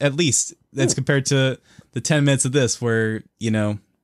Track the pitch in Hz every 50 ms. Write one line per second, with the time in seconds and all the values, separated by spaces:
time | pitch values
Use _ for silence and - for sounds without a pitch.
0 | 135 147 135 156 175 139 110 - - - - _ _ _ - 143 135 117 - -
1 | 131 - 143 139 135 - 143 135 131 131 123 - _ _ - - - _ _ 127
2 | - - 165 147 143 143 139 131 - 131 127 147 127 113 - - 120 117 113 113
3 | 113 110 110 107 - _ _ _ 113 113 110 110 104 104 104 104 - _ _ _